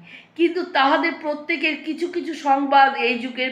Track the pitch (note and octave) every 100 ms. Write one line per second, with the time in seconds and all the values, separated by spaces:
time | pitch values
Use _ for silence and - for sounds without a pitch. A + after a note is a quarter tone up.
0 | - - - - E4 F4 - D4 C4+ D4+
1 | E4 - D4+ D4 - D#4+ D#4 D4 D#4 D4+
2 | E4+ F4 C#4+ D4+ C#4+ C#4 C#4 C#4 C4+ A#3+
3 | A#3+ A#3+ B3+ B3+ B3+